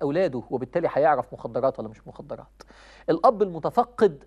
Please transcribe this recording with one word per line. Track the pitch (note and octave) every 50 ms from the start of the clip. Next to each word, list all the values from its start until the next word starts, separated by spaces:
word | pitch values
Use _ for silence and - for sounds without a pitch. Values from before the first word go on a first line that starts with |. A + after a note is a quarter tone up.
أولاده، | D3 C#3+ C#3+ F3 F#3+ D#3+ B2+ A#2+ - -
وبالتالي | C3+ B2 C3 - - E3+ D#3+ C3+
هيعرف | - C3+ D3 - D3 B2 - - -
مخدرات | - - B2+ A2+ B2+ B2+ C3+ - -
ولا | A2
مش | A2 A2 - -
مخدرات. | - - - - C#3+ A#2 - - _ _ - - - - - - - - - - -
الأب | D#4+ - - C4+ A3+ G3
المتفقد | G#3+ F#3 E3+ D#3+ D#3 D#3 - - A#3+ - - - A3+ F#3+ D3 - -